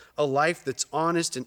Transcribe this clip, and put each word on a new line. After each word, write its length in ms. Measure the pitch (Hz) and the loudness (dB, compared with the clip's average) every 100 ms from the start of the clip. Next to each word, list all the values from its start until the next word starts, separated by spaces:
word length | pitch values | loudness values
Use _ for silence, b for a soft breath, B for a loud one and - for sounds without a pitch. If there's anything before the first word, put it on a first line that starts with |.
| B B | B B
a 80 | |
life 400 | 147 135 156 175 | 0 2 2 0
that's 220 | - 127 - | -4 -6 -4
honest 440 | 143 165 170 165 | 0 0 0 -2
and 100 | 131 | -6